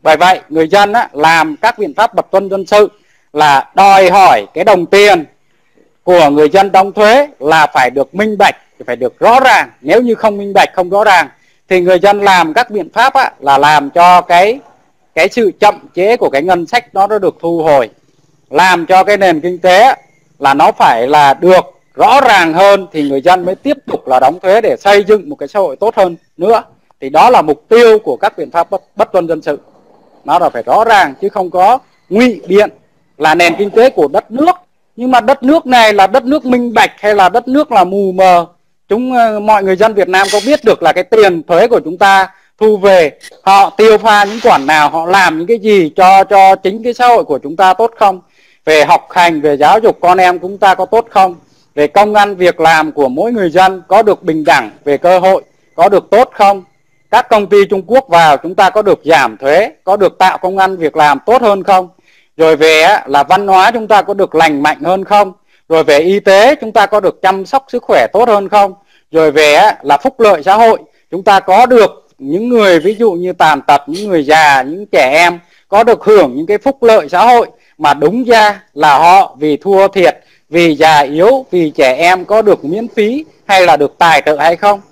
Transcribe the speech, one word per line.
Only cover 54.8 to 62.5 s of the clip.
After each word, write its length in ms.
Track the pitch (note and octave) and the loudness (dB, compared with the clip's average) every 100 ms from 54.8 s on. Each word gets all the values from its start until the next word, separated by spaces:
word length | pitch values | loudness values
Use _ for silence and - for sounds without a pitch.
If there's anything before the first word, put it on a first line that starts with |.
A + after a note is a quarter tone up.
| C#3+ | -6
về 120 | C#3 | -2
cơ 220 | F3 F#3 | 0 2
hội, 240 | F#3 F#3+ _ _ _ - | 2 -2 _ _ _ -2
có 140 | F#3 | 0
được 200 | G3 - | 0 0
tốt 200 | G3+ C4 | 0 0
không? 300 | - G3+ G3 F3+ _ _ _ _ | 0 0 0 -10 _ _ _ _
Các 180 | A3 B3 | -4 0
công 180 | A3 G3 | -4 2
ty 100 | G3+ G3 | 0 0
Trung 120 | G3 F3+ | -4 -2
Quốc 200 | B3+ - | -2 2
vào 300 | E3+ D#3+ C#3 | 2 2 0
chúng 180 | E3 G3 | -2 -2
ta 140 | F#3 | 0
có 120 | G#3 | 0
được 200 | G#3 D#3+ C#3 | -2 -2 0
giảm 320 | D#3+ A#2+ G#2+ | 0 0 -4
thuế, 340 | C3+ D#3+ A#3 _ | -2 0 -2 _
có 140 | - G3+ | -6 -2
được 200 | F3+ - | -2 0
tạo 200 | F#3 - | -2 -2
công 200 | F#3 G3 | -8 -2
ăn 200 | F#3+ F#3 | -4 -2
việc 180 | D#3 D#3 | -6 0
làm 240 | D3 C#3 - | 0 0 -2
tốt 160 | A#3+ | 0
hơn 220 | A#3 G3+ | 0 -2
không? 260 | F3+ F#3 F3+ _ _ _ _ - | 0 -2 -2 _ _ _ _ -2
Rồi 180 | D#3+ | 0